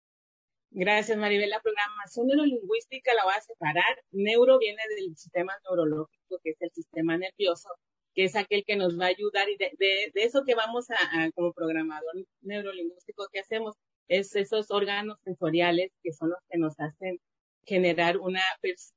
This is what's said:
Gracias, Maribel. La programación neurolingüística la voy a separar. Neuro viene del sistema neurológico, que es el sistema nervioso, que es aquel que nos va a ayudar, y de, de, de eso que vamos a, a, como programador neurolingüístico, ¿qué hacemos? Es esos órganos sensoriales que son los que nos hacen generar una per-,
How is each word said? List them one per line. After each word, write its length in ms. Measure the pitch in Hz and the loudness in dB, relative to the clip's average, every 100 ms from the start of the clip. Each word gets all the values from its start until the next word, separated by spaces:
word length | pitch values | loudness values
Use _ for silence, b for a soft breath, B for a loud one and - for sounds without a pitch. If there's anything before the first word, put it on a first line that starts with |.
| _ _ _ _ _ _ _ | _ _ _ _ _ _ _
Gracias, 460 | 190 185 208 208 214 | -2 2 2 2 0
Maribel. 340 | 208 202 202 | 2 2 0
La 100 | 214 | -2
programación 680 | 226 208 208 208 196 233 254 | -2 -2 -2 -4 -10 -2 2
neurolingüística 880 | 294 294 247 190 226 - 262 254 | 4 2 0 -2 -4 -4 -4 2
la 100 | 226 | 2
voy 100 | 190 208 | 2 0
a 40 | |
separar. 640 | - 226 156 165 208 262 _ | -4 -6 -2 2 2 0 _
Neuro 480 | 196 208 233 262 262 | -4 2 6 8 8
viene 240 | 214 214 220 208 | 6 -2 -6 -6
del 200 | 190 160 | -8 -10
sistema 360 | - 180 185 196 | -6 -4 -4 -6
neurológico, 760 | 190 175 156 151 156 _ - 180 | -4 0 0 -2 -6 _ -14 -10
que 80 | 160 | -8
es 60 | 156 | -8
el 100 | 175 | -8
sistema 460 | - - 165 165 165 | -10 -10 -4 -2 0
nervioso, 520 | 185 - 190 170 - - _ _ _ | -4 -2 -2 -2 -8 -20 _ _ _
que 120 | - | 0
es 120 | 190 214 | 0 0
aquel 280 | 196 208 | 0 -2
que 120 | 202 202 | 0 0
nos 220 | 180 170 | 2 2
va 80 | 185 | 0
a 20 | |
ayudar, 400 | 185 208 196 202 | 0 0 0 0
y 60 | 196 | 0
de, 160 | 185 - | -4 0
de, 320 | 190 196 208 | 2 2 -2
de 80 | 202 | 0
eso 200 | 233 277 | 2 2
que 100 | 269 | 2
vamos 360 | 226 220 240 240 | 0 0 -4 -4
a, 60 | 220 | -2
a, 340 | 175 165 165 | 0 0 -2
como 200 | - 175 | 0 -2
programador 640 | - 160 160 160 151 160 180 185 _ | -2 -4 -2 -4 -6 -10 -10 -14 _
neurolingüístico, 880 | 196 208 196 185 170 180 - 208 196 | -10 -8 -8 -8 -8 -10 -18 -12 -10
¿qué 80 | 196 | -10
hacemos? 340 | 196 220 220 - _ _ - | -6 -6 -6 -10 _ _ 0
Es 280 | 190 190 202 | 0 0 -4
esos 340 | 196 220 214 | 0 -2 0
órganos 480 | 202 196 202 214 214 | 0 0 -2 -6 -10
sensoriales 680 | 190 180 160 165 175 170 185 _ | -10 -4 0 4 4 2 0 _
que 100 | 175 | -10
son 180 | 147 160 | -4 -4
los 80 | 180 - | -4 -4
que 100 | 175 | -2
nos 200 | 156 151 | -2 -2
hacen 400 | 151 - 190 180 _ _ _ _ | -8 -6 -8 -8 _ _ _ _
generar 540 | - 190 180 165 170 180 | -2 2 2 2 2 0
una 240 | 185 185 190 - | -2 0 0 -2
per-, 160 | 185 180 - | -6 -6 -12